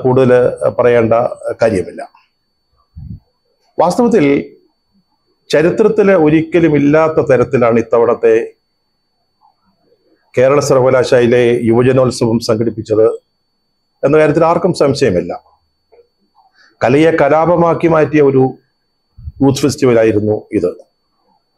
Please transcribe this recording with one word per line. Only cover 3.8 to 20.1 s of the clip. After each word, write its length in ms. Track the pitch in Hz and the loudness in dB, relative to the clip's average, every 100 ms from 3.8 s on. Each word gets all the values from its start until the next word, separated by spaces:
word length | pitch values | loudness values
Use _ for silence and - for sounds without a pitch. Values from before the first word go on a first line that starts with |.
വാസ്തവത്തിൽ 440 | 160 175 240 214 143 139 - - _ _ _ _ _ _ _ _ - | -2 0 0 2 2 0 -4 -18 _ _ _ _ _ _ _ _ -4
ചരിത്രത്തിൽ 540 | 151 165 - 214 220 196 185 151 | 0 0 0 -2 0 2 2 2
ഒരിക്കലും 480 | 160 160 175 165 147 | 0 0 0 0 0
ഇല്ലാത്ത 400 | 143 156 160 156 139 | 0 0 0 -2 0
തരത്തിലാണ് 460 | 127 123 127 120 117 | 0 0 0 2 0
ഇത്തവണത്തെ 500 | 117 117 117 113 117 113 113 _ _ _ _ _ _ _ _ _ _ _ _ _ _ _ _ _ _ - | 0 0 0 0 2 0 -2 _ _ _ _ _ _ _ _ _ _ _ _ _ _ _ _ _ _ -2
കേരള 220 | 131 143 131 | 2 2 2
സർവകലാശാലയിലെ 760 | 135 127 127 117 127 120 123 120 120 117 | 2 2 0 2 2 2 2 0 0 0
യുവജനോത്സവം 680 | 113 127 131 127 117 117 113 - | 0 2 2 0 -2 -2 -2 -2
സംഘടിപ്പിച്ചത് 600 | 110 117 117 110 107 113 147 _ _ _ _ _ _ _ - 139 | -4 -4 -6 -4 0 0 0 _ _ _ _ _ _ _ -6 -2
എന്ന 100 | 156 | 2
കാര്യത്തിൽ 260 | 151 156 160 | 2 2 0
ആർക്കും 240 | 175 185 - | 0 -2 -2
സംശയമില്ല. 500 | 147 135 127 87 85 - _ _ _ _ _ _ _ _ _ _ _ _ _ - | -2 0 -2 -2 -6 -12 _ _ _ _ _ _ _ _ _ _ _ _ _ -4
കലയെ 280 | 117 139 160 160 | 0 2 2 2
കലാപമാക്കി 680 | 143 151 165 170 170 165 170 160 | 2 2 0 0 0 0 0 0
മാറ്റിയ 260 | 147 151 139 | 0 2 2
ഒരു 140 | 131 131 - _ _ _ _ _ - - - | 2 -2 -4 _ _ _ _ _ -20 -14 -2
യൂത്ത് 200 | 135 135 | -2 0
ഫെസ്റ്റിവൽ 340 | 147 - 131 113 | -2 0 2 2
ആയിരുന്നു 320 | 110 | 2